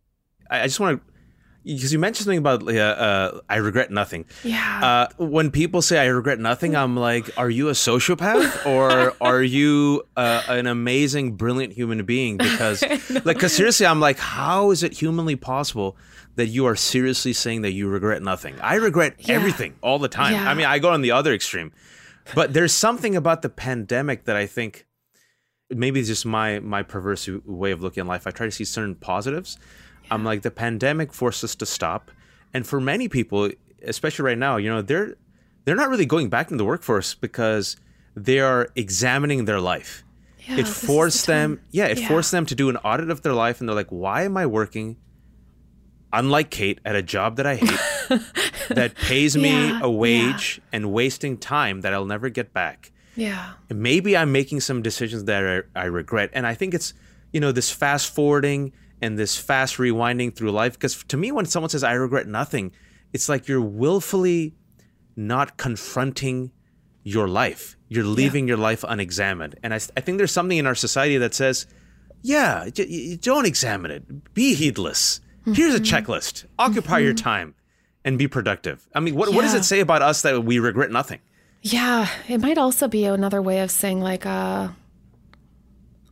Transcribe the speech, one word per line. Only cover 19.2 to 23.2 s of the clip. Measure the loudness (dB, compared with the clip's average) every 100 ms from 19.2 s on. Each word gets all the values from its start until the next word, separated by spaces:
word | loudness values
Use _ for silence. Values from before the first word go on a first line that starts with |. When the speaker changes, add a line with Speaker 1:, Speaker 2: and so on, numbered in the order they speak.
| 0 2
Speaker 1:
everything | 2 0 -4 -4
all | 0 0
the | 0
time. | 0 2
Speaker 2:
Yeah. | 2 2
Speaker 1:
I |
mean, | 2 2
I | 2
go | 2
on | 2
the | 4
other | 2 2
extreme. | 0 -2 -6 -10 -14 -20 -20 -20 -20 -6 -2
But | 0
there's | 2 2
something | 2 0 0 0
about | 0